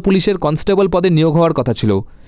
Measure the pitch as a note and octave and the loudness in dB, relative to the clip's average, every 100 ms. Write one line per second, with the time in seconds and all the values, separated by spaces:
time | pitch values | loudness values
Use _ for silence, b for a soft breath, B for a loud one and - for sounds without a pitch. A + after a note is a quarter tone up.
0 | F#3 F#3+ G#3 F#3 D3 D#3 - F#3+ F#3+ F3 | 0 0 0 -2 -2 -2 0 0 0 0
1 | F#3 D#3+ D#3+ D#3 E3 D#3 A#2+ A2 A2 G2 | 2 2 2 2 0 0 -2 -2 0 -2
2 | b b | b b